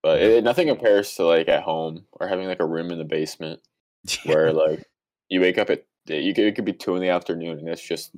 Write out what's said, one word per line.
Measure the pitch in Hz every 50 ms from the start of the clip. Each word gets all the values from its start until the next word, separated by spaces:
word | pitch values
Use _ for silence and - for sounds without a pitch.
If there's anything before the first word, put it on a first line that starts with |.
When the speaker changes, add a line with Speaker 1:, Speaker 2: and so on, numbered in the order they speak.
Speaker 1:
But | - 80 80 64
Speaker 2:
Yeah. | 90 110
Speaker 1:
it, | 113 120 107
nothing | 120 123 185 175 151
compares | 127 - - 110 101 101 101 - -
to, | - 90
like, | 82 82 82 82 -
at | - 82
home | 80 80 80 82 80 80 80 87 101 _
or | _ - 87
having, | 95 95 92 92 92
like, | 92 90
a | 87
room | 80 82 82 85 85
in | 85 82
the | 80
basement | 76 80 78 78 - - _ 80 80 80 - _ _ _ _ _ _ _ _ _
Speaker 2:
<laughs> | - - - -
Speaker 1:
where, | 80 78 78 78 80
like, | 78 78 78 78 78 78 - _ _ _ _ _ _ _ _ _
you | 92 92
wake | 92 92 90 110
up | 104 -
at, | 87 - _ _ _ _ _
you | - 78 76 - 95 90
could, | - 104
it | 107 101
could | - 104
be | 101
two | 95 - - 104 90
in | 92
the | 92 92
afternoon | 90 87 - - 87 85 82 85 80 76
and | 78 82
it's | 82 - -
just | - 85 80 - - -